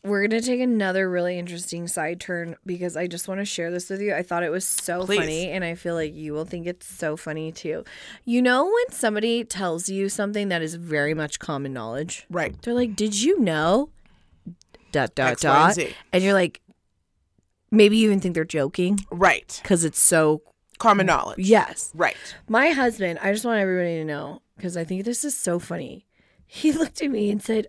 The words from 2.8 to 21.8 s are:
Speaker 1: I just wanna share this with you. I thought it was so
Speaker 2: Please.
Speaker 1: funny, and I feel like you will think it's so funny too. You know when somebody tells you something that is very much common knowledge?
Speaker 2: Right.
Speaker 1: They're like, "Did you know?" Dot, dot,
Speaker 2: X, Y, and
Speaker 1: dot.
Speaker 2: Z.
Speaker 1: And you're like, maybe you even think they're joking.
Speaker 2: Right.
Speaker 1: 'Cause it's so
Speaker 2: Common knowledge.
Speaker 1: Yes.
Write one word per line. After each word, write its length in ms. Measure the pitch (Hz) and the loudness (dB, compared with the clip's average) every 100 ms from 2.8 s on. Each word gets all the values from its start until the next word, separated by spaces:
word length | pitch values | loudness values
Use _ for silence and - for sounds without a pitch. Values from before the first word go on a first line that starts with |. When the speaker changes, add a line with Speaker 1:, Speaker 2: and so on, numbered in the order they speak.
| 180 151 | -6 -4
Speaker 1:
I 100 | 180 | -6
just 220 | 170 - | -6 -6
wanna 160 | 190 | -6
share 260 | 202 - 170 | -6 -4 -4
this 200 | 180 175 | -4 -6
with 100 | 196 | -4
you. 140 | 208 | -2
I 80 | 156 | -2
thought 200 | 175 175 | -2 -2
it 60 | 175 | -2
was 140 | 175 | -2
so 400 | - - - 175 | -2 -2 -2 -4
Speaker 2:
Please. 140 | 185 208 | 0 0
Speaker 1:
funny, 320 | 160 160 180 | 0 -4 -4
and 120 | 180 | -4
I 120 | 170 | -6
feel 200 | 170 175 | -6 -4
like 200 | 170 156 | -4 -4
you 180 | 151 156 | -6 -8
will 140 | 147 165 | -6 -6
think 200 | 175 170 | -6 -8
it's 200 | 175 - | -8 -8
so 280 | - 160 156 | -4 -4 -4
funny 360 | - 156 160 | -6 -6 -8
too. 320 | 160 165 151 - - - - | -8 -6 -6 -8 -18 -20 -12
You 160 | - 240 | 0 2
know 240 | 247 254 | 4 4
when 260 | 339 466 494 | 4 2 0
somebody 520 | - 240 208 226 233 | 0 0 0 0 0
tells 460 | 233 185 185 165 175 | -4 -4 -2 -2 -4
you 180 | 190 196 | -2 -2
something 400 | - 202 208 202 | -2 -4 -2 -2
that 140 | 170 | -2
is 120 | 156 | -2
very 380 | 170 170 151 147 | -6 -4 0 0
much 240 | 160 151 - | 0 -4 -6
common 340 | - 143 139 | -6 -6 -4
knowledge? 500 | 131 110 123 160 - - | -6 -6 -6 -8 -10 -8
Speaker 2:
Right. 300 | 170 156 - | -4 -4 -4
Speaker 1:
They're 120 | - | -2
like, 220 | 240 247 196 | 0 0 0
"Did 240 | 214 208 | -2 2
you 180 | 254 381 | 2 4
know?" 500 | 202 156 160 214 294 - _ _ _ _ - 175 _ - _ | 2 2 4 4 2 -8 _ _ _ _ -20 -20 _ -20 _
Dot, 240 | 151 123 | -2 -2
dot, 180 | - 131 | 0 -2
Speaker 2:
X, 120 | 120 | 0
Y, 60 | 156 | 4
and 80 | 139 165 | 6 6
Speaker 1:
dot. 60 | |
Speaker 2:
Z. 200 | 180 147 - - | 4 -2 -8 -2
Speaker 1:
And 100 | 185 | 2
you're 80 | 190 | 4
like, 260 | 196 175 - _ _ _ _ _ _ _ _ _ _ _ | 4 2 -4 _ _ _ _ _ _ _ _ _ _ _
maybe 260 | 214 208 220 | 6 8 8
you 100 | 214 | 4
even 120 | 196 | 4
think 140 | 180 | 0
they're 100 | 165 | -2
joking. 560 | 160 156 139 - 180 202 - | -2 -2 -2 0 0 0 -2
Speaker 2:
Right. 500 | 175 180 - _ - | 2 4 4 _ -14
Speaker 1:
'Cause 200 | - 175 | 0 2
it's 160 | 165 - | 2 2
so 420 | - 165 156 151 _ _ _ - | 4 6 4 2 _ _ _ 2
Speaker 2:
Common 280 | 233 202 190 | 4 6 4
knowledge. 320 | 151 - - | 2 0 -4
Speaker 1:
Yes. 500 | 190 214 - - | 6 6 6 -4